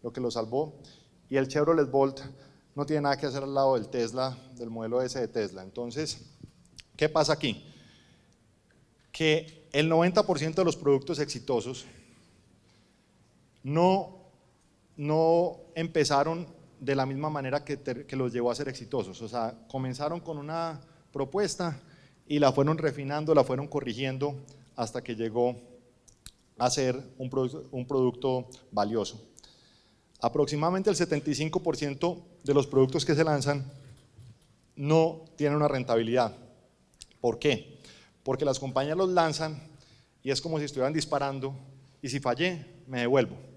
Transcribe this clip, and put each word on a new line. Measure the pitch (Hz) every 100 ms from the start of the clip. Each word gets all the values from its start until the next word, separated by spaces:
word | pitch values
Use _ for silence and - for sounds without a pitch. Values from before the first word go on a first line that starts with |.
lo | 120
que | 123
los | 123
salvó, | 117 110 127 151 - - - _ _ _
y | 135
el | 135
Chevrolet | 151 147 165 139
Bolt | 139 139 135 - - - _ _
no | 139 143
tiene | 151
nada | 143 139
que | 147
hacer | 135
al | 135
lado | 139 135
del | 127 107
Tesla, | 127 117 127 131 127 - -
del | 117
modelo | 113 110 120
S | 127 135
de | 113
Tesla. | 120 101 92
Entonces, | 92 107 120 117 156 - - - - _ _ - - -
¿qué | 151
pasa | 156 151
aquí? | 147 139 101 - - - - _ _ _ _ _ _ _ _ _ _ _
Que | - 160 156 156 - -
el | 143 156
noventa | 160 175 180
por | 208 160
ciento | 160 160
de |
los | 185 -
productos | 143 139 131 151
exitosos | 143 127 120 123 110 127 - - - - _ _ _ _ _ _ _ _ _ _ _ _ _ _
no, | 131 151 180 190 180 - - _ _ _ _ _ _ -
no | 147 156 160 170 175 143 -
empezaron | 165 165 160 143 139 147 165 165 - - _
de | 131
la | 135
misma | 131 135 151
manera | 151 131 143
que | 151 139
ter-, | 139 123 147
que | 131
los | 127
llevó | 120 120
a |
ser | 117 139
exitosos. | 131 113 131 92 92
O | 113
sea, | 117 113 127 -
comenzaron | 135 131 127 147 175
con | 170 151
una | 147 165 165 151 - - _
propuesta | 139 135 190 208 - 175 139 - - - _ _
y | 147
la | 139
fueron | 135 139 160
refinando, | 156 135 139 147 156
la | 151
fueron | 135 131 147
corrigiendo | 147 123 113 135 131 143 135 - - - -
hasta | 113 127
que | -
llegó | 110 113 117 123 113 - - _ _ _ _ - _ _ -
a | 123
ser | 147 131 127 135 -
un | 127
produ-, | 135 127 151 -
un | 127 127
producto | 139 127 120 135 127 120 - -
valioso. | 104 104 113 98 - - - - _ _ _ _ _ _ _
Aproximadamente | 117 147 143 147 160 190 202
el | 165
setenta | 175 151 147
y |
cinco | 139 156 180
por | 170 139
ciento | 147 135 170 175 - -
de | -
los | 143 135
productos | 135 131 156
que | -
se | 147
lanzan | 160 143 139 143 135 - - - _ - - - _ _ _
no | - 143 160 160 165 - -
tienen | 147 147
una | 147
rentabilidad. | 135 127 117 113 123 113 - - - _ _ _ _ - _
¿Por | 120 117
qué? | 151 123 - - - - - _
Porque | - 127
las | 147 131
compañías | 135 131 143 165
los | 190
lanzan | 180 165 151 156 151 - - - - _ _
y | 127
es | 131
como | 170 160
si |
estuvieran | 147 131 131
disparando, | 156 151 143 139 135 135 135 - - - _
y | 135
si | 135
fallé, | 127 123 175 175 131 - -
me | 127
devuelvo | 120 135 110 - -